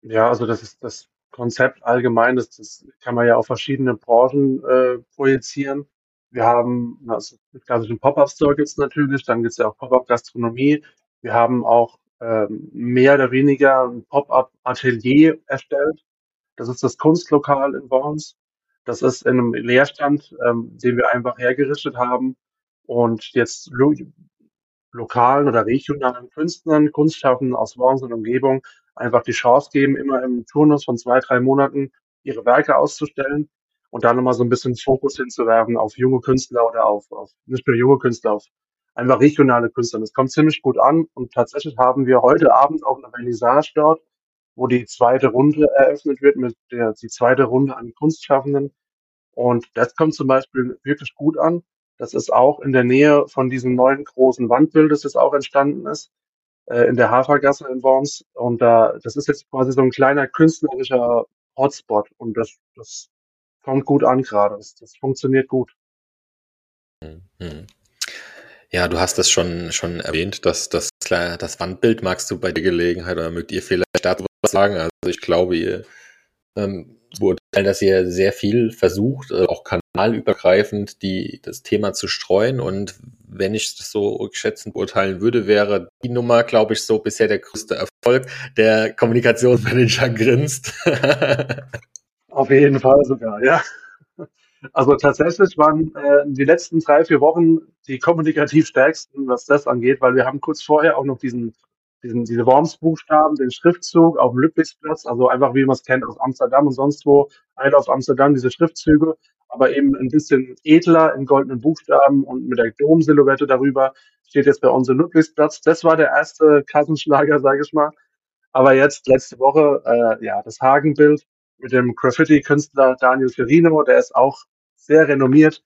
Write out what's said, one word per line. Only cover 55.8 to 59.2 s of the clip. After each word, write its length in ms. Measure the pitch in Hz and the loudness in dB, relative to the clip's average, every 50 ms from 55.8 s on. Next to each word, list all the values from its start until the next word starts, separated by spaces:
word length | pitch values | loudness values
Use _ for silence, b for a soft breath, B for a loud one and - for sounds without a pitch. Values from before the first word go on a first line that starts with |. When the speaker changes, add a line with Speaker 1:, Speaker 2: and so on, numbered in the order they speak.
| 120 - | -8 -10
Speaker 1:
ist, 240 | 143 151 - _ _ _ _ _ _ _ _ _ _ _ _ | -10 -10 -12 _ _ _ _ _ _ _ _ _ _ _ _
äh, 220 | - 120 120 120 117 | -8 -2 0 0 2
in 80 | 123 | 2
der 140 | 120 120 107 | 2 0 2
Hafergasse 580 | 113 123 131 139 147 143 - 139 139 - 151 135 | 2 0 2 2 0 0 2 0 -2 -2 -6 -10
in 140 | 127 131 | -10 -4
Worms. 440 | 123 135 131 135 139 143 - - _ _ _ | 0 2 2 2 0 -4 -8 -12 _ _ _
Und 280 | - 120 123 120 113 | -6 -4 -4 -2 0
da, 360 | 127 117 117 113 113 110 107 113 | 2 4 6 6 4 2 0 -6
das 140 | _ 120 110 | _ -10 -8
ist 120 | 143 | -8